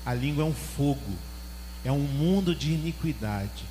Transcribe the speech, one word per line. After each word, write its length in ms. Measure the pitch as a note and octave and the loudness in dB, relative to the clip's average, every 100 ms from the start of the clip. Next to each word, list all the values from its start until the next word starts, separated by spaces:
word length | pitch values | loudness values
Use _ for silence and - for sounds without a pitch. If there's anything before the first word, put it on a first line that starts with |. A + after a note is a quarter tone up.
a 80 | - | -2
língua 320 | B2 C3+ D3 | 0 0 2
é 40 | D#3 | 2
um 60 | |
fogo, 600 | D3+ - - C#3+ C3 - F#2 - - - - - - B2 | 0 -4 0 2 2 -2 -6 -8 -12 -12 -12 -12 -6 0
é 60 | |
um 80 | C#3 | 2
mundo 560 | C#3+ C#3 D#3+ G3 F3+ D#3+ | 2 2 4 6 4 2
de 160 | C#3 | 2
iniquidade. 920 | D#3+ D#3+ D#3+ E3 D3 G#2+ G#2 G2+ - - | 0 0 -2 -2 0 -2 0 -2 -6 -12